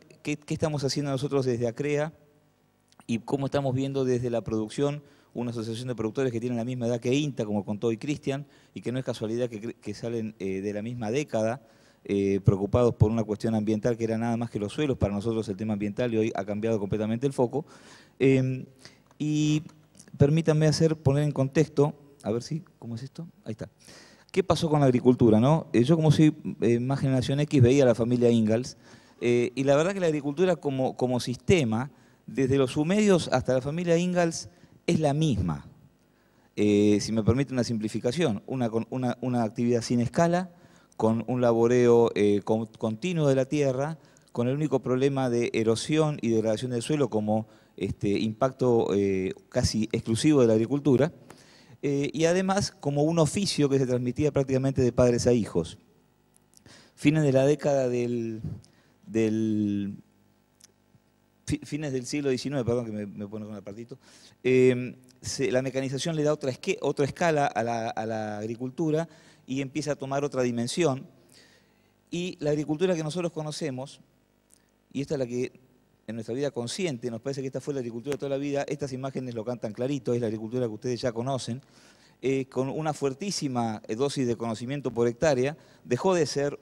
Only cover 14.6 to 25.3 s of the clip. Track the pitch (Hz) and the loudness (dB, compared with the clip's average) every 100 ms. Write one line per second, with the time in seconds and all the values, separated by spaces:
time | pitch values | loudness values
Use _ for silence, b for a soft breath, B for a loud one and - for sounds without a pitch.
14.6 | 101 - 151 123 101 101 117 110 107 95 | -6 -4 -4 -2 -2 -2 -2 -2 -4 -6
15.6 | 110 104 104 101 123 110 110 - 101 104 | -4 -4 -4 -4 -2 0 0 -2 -6 -4
16.6 | 113 113 98 104 107 113 139 135 120 131 | -2 -2 -2 -2 -2 -2 -2 0 0 -2
17.6 | - B B B B B 135 131 131 131 | -8 B B B B B 4 4 2 -4
18.6 | - - B B B - 151 151 151 151 | -10 -20 B B B -6 -2 0 2 0
19.6 | - - _ - - - 143 160 160 151 | -2 -16 _ -20 -6 2 4 4 2 4
20.6 | 156 143 160 156 135 143 151 139 135 165 | 4 4 2 2 2 2 2 0 0 2
21.6 | 143 - 147 - - - 101 117 - 156 | 2 2 0 0 -18 -10 -4 -4 -4 -10
22.6 | - - 117 117 135 - 170 - - 113 | -10 -16 -12 -12 -12 -14 -18 -16 -14 -12
23.6 | - _ B B B B B 185 185 165 | -14 _ B B B B B -2 0 0
24.6 | 165 151 139 120 120 123 120 | 2 4 6 6 6 6 8